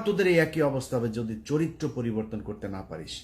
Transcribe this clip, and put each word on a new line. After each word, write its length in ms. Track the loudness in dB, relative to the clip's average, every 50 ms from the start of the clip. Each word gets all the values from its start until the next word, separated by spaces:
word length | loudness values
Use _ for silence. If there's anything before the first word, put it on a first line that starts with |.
| 6
তোদের 220 | 4 2 4 4
এই 120 | 6 6 6
একই 240 | 6 4 4 2 2
অবস্থা 340 | 2 2 0 -2 -2 -2
হবে 120 | 0 0 0
যদি 320 | -2 -2 -4 -4 -6 -8 -4
চরিত্র 440 | -2 0 0 0 0 -2 -4 -4 -4 -2
পরিবর্তন 460 | -2 -2 -2 -2 -2 -2 -4 -6 -8
করতে 280 | -8 -8 -10 -8 -8 -8
না 140 | -8 -8 -10
পারিস। 400 | -10 -10 -12 -10 -12 -12 -12